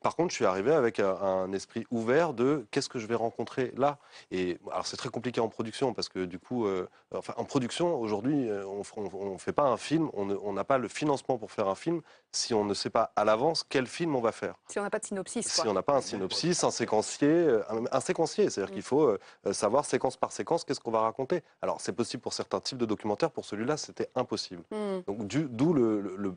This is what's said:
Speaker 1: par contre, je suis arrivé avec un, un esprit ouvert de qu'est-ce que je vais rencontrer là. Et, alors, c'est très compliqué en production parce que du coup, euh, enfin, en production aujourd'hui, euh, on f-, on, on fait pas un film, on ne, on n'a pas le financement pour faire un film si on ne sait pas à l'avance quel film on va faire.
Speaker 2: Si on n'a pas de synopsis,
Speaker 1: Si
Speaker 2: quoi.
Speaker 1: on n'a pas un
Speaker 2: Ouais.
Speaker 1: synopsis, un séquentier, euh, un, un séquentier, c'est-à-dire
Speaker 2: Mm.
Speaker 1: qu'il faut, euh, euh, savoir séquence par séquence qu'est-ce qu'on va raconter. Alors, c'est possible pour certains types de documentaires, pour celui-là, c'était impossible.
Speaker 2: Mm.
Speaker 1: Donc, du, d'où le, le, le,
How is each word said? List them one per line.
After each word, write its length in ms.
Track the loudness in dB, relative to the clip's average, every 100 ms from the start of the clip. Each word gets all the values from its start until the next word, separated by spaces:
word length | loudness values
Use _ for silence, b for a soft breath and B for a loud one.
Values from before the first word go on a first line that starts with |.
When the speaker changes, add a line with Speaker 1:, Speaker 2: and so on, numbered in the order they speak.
Speaker 1:
par 140 | -2 0
contre, 160 | -2
je 40 | 2
suis 100 | 2
arrivé 260 | 4 4
avec 260 | 4 4 2
un, 160 | 2 2
un 360 | 0 0 0
esprit 320 | -4 -6 -8 -4
ouvert 420 | -2 2 4 4
de 320 | 2 2 2 -2
qu'est-ce 180 | -4 -2
que 100 | -4
je 80 | -2
vais 80 | 0
rencontrer 560 | 0 -4 -4 -2 -2 0
là. 220 | 0 0 B B B
Et, 260 | -2 -2 -2 -6
alors, 140 | -6 -6
c'est 120 | -6
très 120 | -6
compliqué 300 | -6 -4 0
en 80 | -2
production 440 | -2 -6 -2 -2
parce 160 | -2 -4
que 160 | -4 -4
du 140 | -6
coup, 260 | -6 -2 0
euh, 220 | 0 -4 b b -10
enfin, 180 | -8 -8
en 80 | -2
production 540 | 0 0 0 0 0
aujourd'hui, 500 | 0 0 0 0 0
euh, 160 | -2 -4
on 140 | -6
f-, 120 | -8 -8
on, 120 | -8
on 240 | -6 -6 -6
fait 160 | -2
pas 100 | 2 4
un 100 | 2
film, 320 | 0 0 0
on 120 | -2 -2
ne, 100 | -2
on 180 | -2
n'a 100 | -2
pas 140 | 2 0
le 100 | 0
financement 500 | -2 0 0 0 -4
pour 140 | -4
faire 160 | -2 0
un 80 | 0
film 260 | -2 -4 -6 b b
si 220 | -6 0
on 120 | 2 2
ne 80 |
sait 160 | 0 0
pas 220 | 0 0 2
à 80 |
l'avance 400 | 4 4 2 0 0
quel 200 | 0 0
film 280 | -2 0 2
on 60 |
va 100 | 0
faire. 240 | 0 -6 -8 -8
Speaker 2:
Si 120 | -6
on 40 |
n'a 60 | -2
pas 100 | -4
de 60 | -4
synopsis, 420 | -6 -6 -6 -2
Speaker 1:
Si 140 | 0
Speaker 2:
quoi. 100 | 2
Speaker 1:
on 20 |
n'a 100 | 2
pas 100 | 4
un 20 | 2
Speaker 2:
Ouais. 40 |
Speaker 1:
synopsis, 600 | 2 -4 -4 0 0 2
un 80 | 2
séquentier, 560 | 0 2 2 2 2 4
euh, 320 | 6 6 4 2
un, 140 | -4 0
un 80 | 0
séquentier, 500 | 0 0 0 2 0
c'est-à-dire 220 | 2 -4
Speaker 2:
Mm. 40 | -4
Speaker 1:
qu'il 80 |
faut, 200 | 0 4
euh, 160 | 4 4 B B -4
euh, 60 |
savoir 320 | 0 2 2 2
séquence 320 | 2 0 0
par 140 | -2
séquence 320 | -2 -2 -2
qu'est-ce 160 | -2 -4
qu'on 120 | 0
va 100 | 2
raconter. 420 | 2 0 -2 -2 -4 b
Alors, 180 | -4 -2
c'est 120 | -4
possible 280 | -2 -2 -4
pour 120 | -6
certains 260 | -6 -2 -4
types 180 | -4 -2
de 80 | -2
documentaires, 460 | 0 -2 0 0
pour 140 | -2 -8
celui-là, 320 | -4 -2 -2
c'était 320 | -4 -6 -4 -4
impossible. 480 | -2 -4 -6 -10 -10
Speaker 2:
Mm. 280 | -6 -4 -4 -6
Speaker 1:
Donc, 200 | -6 -4
du, 180 | -2 -2
d'où 240 | 2 4
le, 280 | 6 4 2
le, 140 | -2 -4
le, 160 | -6